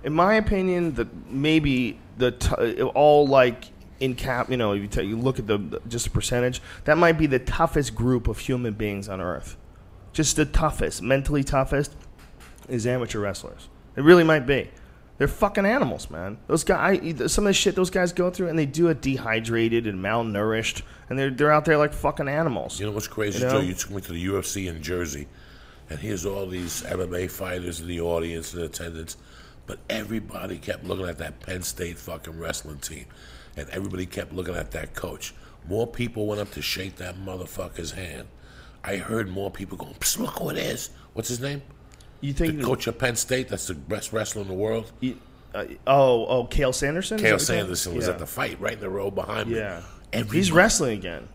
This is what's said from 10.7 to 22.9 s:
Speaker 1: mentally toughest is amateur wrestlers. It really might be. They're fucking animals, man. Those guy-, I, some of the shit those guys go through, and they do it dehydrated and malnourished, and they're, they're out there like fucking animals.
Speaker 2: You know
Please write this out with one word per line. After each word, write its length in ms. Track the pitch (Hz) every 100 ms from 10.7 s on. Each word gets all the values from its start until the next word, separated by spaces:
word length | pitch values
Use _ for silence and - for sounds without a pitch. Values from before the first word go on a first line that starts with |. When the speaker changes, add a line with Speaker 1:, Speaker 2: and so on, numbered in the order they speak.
| - 78 -
Speaker 1:
mentally 420 | 113 139 139 143
toughest 500 | 135 143 131 139 147 - - - - - - - -
is 180 | 127 117
amateur 340 | 123 113 110
wrestlers. 480 | 101 95 - - - - - -
It 60 |
really 220 | 147 180
might 160 | 160 156 123
be. 240 | 135 - - - - - -
They're 100 | -
fucking 380 | - 202 202 196
animals, 440 | 269 135 107 -
man. 280 | 78 92 113 -
Those 160 | 160
guy-, 360 | - 180 170 196
I, 260 | 165 151 147
some 160 | -
of 60 | 208
the 20 |
shit 220 | 190 202 190
those 140 | 180
guys 220 | 190 180
go 160 | 175 180
through, 180 | 180 175
and 100 | 160
they 80 | 143
do 220 | 143 170
it 120 | 147
dehydrated 840 | 135 131 110 113 113 117 113 117 113
and 140 | 95
malnourished, 840 | 98 117 113 101 110 110 110 - - - -
and 80 | 131
they're, 120 | 135
they're 220 | 127 147
out 120 | 151
there 120 | 151 151
like 140 | 147
fucking 360 | 147 143 - 139
animals. 520 | 147 165 104 62 90
Speaker 2:
You 60 |
know 60 | 104